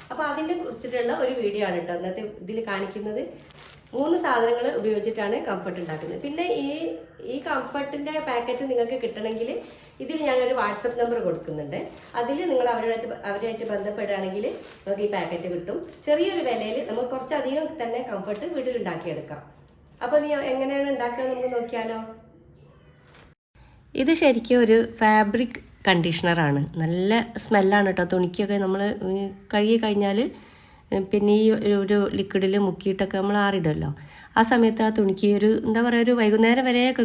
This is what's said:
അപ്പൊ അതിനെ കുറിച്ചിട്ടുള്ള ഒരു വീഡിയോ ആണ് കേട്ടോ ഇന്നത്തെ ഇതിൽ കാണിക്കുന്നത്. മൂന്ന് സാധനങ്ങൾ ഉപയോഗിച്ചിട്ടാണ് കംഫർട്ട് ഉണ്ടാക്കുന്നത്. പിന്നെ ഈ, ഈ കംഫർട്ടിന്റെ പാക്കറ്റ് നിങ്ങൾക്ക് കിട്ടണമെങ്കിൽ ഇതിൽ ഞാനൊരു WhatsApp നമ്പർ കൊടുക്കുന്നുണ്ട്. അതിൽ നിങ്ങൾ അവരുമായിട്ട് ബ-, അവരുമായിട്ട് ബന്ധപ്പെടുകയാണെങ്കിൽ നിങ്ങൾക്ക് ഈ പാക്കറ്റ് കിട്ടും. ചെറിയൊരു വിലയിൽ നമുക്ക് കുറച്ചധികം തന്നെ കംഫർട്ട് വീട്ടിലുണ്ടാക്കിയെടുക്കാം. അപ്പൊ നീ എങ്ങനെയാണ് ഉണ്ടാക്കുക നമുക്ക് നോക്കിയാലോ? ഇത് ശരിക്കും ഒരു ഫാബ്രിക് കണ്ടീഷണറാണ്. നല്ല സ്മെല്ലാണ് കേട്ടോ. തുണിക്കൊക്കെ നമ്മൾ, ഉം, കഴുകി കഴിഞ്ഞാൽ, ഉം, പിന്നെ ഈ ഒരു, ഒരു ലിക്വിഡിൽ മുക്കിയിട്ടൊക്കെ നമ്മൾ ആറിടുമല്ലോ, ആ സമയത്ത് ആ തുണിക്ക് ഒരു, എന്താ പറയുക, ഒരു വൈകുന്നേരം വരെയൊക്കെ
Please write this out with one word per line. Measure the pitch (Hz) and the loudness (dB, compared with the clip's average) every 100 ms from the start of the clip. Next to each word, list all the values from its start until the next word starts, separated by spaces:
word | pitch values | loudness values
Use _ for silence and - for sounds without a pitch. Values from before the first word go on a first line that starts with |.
| - | -12
അപ്പൊ | 269 294 | -4 -4
അതിനെ | 294 320 349 | -2 -4 -4
കുറിച്ചിട്ടുള്ള | - 226 240 247 233 - | -6 -10 -6 -2 0 0
ഒരു | 254 247 | 0 0
വീഡിയോ | 208 208 190 | -2 0 -2
ആണ് | 175 | -2
കേട്ടോ | 175 175 | -4 -4
ഇന്നത്തെ | 185 220 208 - | -4 -6 -8 -10
ഇതിൽ | 185 220 220 | -8 -6 -4
കാണിക്കുന്നത്. | 196 196 208 208 226 269 - - - - - - 247 | -4 -6 -6 -6 -6 -8 -12 -20 -20 -20 -20 -8 -2
മൂന്ന് | 302 339 | 0 2
സാധനങ്ങൾ | 320 240 233 240 254 - | 2 2 2 2 0 0
ഉപയോഗിച്ചിട്ടാണ് | 214 208 220 220 202 262 320 | 0 0 -2 -2 -2 -2 -4
കംഫർട്ട് | 185 185 180 | -6 -6 -8
ഉണ്ടാക്കുന്നത്. | 165 156 160 - | -8 -8 -8 -8
പിന്നെ | 285 311 349 294 | -8 -4 -2 -2
ഈ, | 277 302 233 - - - 226 | -2 -4 -6 -8 -14 -16 -10
ഈ | 269 330 | -8 -4
കംഫർട്ടിന്റെ | 269 233 285 277 294 294 311 302 | -4 -4 -6 -6 -6 -6 -4 -2
പാക്കറ്റ് | 240 247 247 277 | -4 -2 -4 -2
നിങ്ങൾക്ക് | 240 233 254 | 0 0 -2
കിട്ടണമെങ്കിൽ | 220 214 220 226 233 359 - - - - | -6 -6 -6 -4 -4 -6 -10 -20 -20 -14
ഇതിൽ | 262 320 285 | -8 -4 0
ഞാനൊരു | 254 247 254 | 2 2 0
WhatsApp | 208 202 240 233 | -2 -2 -4 -2
നമ്പർ | 233 233 180 | 0 0 -2
കൊടുക്കുന്നുണ്ട്. | 160 160 151 143 190 - - - 233 | -4 -6 -8 -8 -8 -10 -14 -10 -6
അതിൽ | 247 294 349 | -2 -2 0
നിങ്ങൾ | 254 240 | 2 2
അവരുമായിട്ട് | 226 226 226 233 | 0 -2 -4 -6
ബ-, | - 202 | -8 -6
അവരുമായിട്ട് | 202 226 214 214 | -6 -6 -6 -6
ബന്ധപ്പെടുകയാണെങ്കിൽ | 202 202 208 202 190 190 202 240 | -4 -4 -6 -4 -4 -4 -4 -6
നിങ്ങൾക്ക് | - - - 196 196 208 | -6 -14 -12 -6 -2 -2
ഈ | |
പാക്കറ്റ് | 196 170 170 180 | -2 -4 -6 -6
കിട്ടും. | 175 190 330 - - - | -6 -6 -8 -10 -8 0
ചെറിയൊരു | 302 381 349 262 | 2 2 0 -2
വിലയിൽ | 220 214 262 - | -2 -2 -4 -4
നമുക്ക് | 226 247 | -4 -4
കുറച്ചധികം | 262 - 294 254 294 302 - | -6 -4 -4 -2 -2 -4 -6
തന്നെ | 233 240 247 | -4 -4 -6
കംഫർട്ട് | 202 196 208 339 302 | -8 -6 -6 -6 -4
വീട്ടിലുണ്ടാക്കിയെടുക്കാം. | 247 240 185 160 175 147 135 147 - - - _ - - | -4 -4 -4 -6 -6 -8 -10 -14 -16 -20 -20 _ -20 -8
അപ്പൊ | - 302 | 2 2
നീ | 294 294 269 | 2 -2 -2
എങ്ങനെയാണ് | 262 269 277 277 | -2 -2 -2 -2
ഉണ്ടാക്കുക | 247 240 247 254 | -2 -2 -2 -4
നമുക്ക് | 254 254 240 | -2 -2 -4
നോക്കിയാലോ? | 233 233 226 226 220 220 - - - - - - - _ - - - _ _ _ - - - - | -4 -6 -6 -8 -10 -16 -20 -20 -20 -20 -20 -20 -20 _ -20 -20 -20 _ _ _ -20 -20 -10 -2
ഇത് | 269 330 | 2 6
ശരിക്കും | 294 233 - 247 | 6 4 4 4
ഒരു | 226 226 226 - | 8 6 4 2
ഫാബ്രിക് | 214 214 208 226 247 - - - 202 | 4 6 4 2 -2 -6 -18 -4 2
കണ്ടീഷണറാണ്. | 175 165 165 175 170 147 139 147 170 | 4 4 0 2 2 2 2 -2 -2
നല്ല | 160 180 196 233 226 220 | -2 0 2 2 0 -6
സ്മെല്ലാണ് | - 208 190 208 196 | 2 4 4 4 2
കേട്ടോ. | 185 175 185 | 0 0 2
തുണിക്കൊക്കെ | 180 180 202 202 190 | 0 -2 -2 0 0
നമ്മൾ, | 196 202 202 190 | 0 -2 -2 -4
ഉം, | 196 196 196 - | -4 -4 -10 -2
കഴുകി | 208 214 226 | 2 4 4
കഴിഞ്ഞാൽ, | 214 202 202 202 285 - - - - - - | 2 2 2 2 0 -4 -20 -20 -20 -18 -4
ഉം, | 196 190 | -2 0
പിന്നെ | 208 202 214 | 2 4 6
ഈ | 220 220 | 6 4
ഒരു, | 208 202 | 2 2
ഒരു | 196 208 196 196 | 4 2 2 0
ലിക്വിഡിൽ | 196 196 190 202 196 | 0 0 2 2 2
മുക്കിയിട്ടൊക്കെ | 175 196 190 196 190 | 0 -2 -2 -2 0
നമ്മൾ | 196 208 | 0 2
ആറിടുമല്ലോ, | 202 196 160 156 151 147 - - - 220 | 2 2 0 0 -4 -6 -12 -20 -2 2
ആ | 226 | 4
സമയത്ത് | 233 226 220 220 | 6 4 4 2
ആ | 220 | 4
തുണിക്ക് | 196 190 202 202 | 2 4 4 4
ഒരു, | 214 226 226 | 4 4 2
എന്താ | 220 240 | 2 4
പറയുക, | 233 233 | 4 4
ഒരു | 240 | 4
വൈകുന്നേരം | 214 220 226 240 254 | 4 6 6 6 4
വരെയൊക്കെ | 240 254 254 | 4 2 2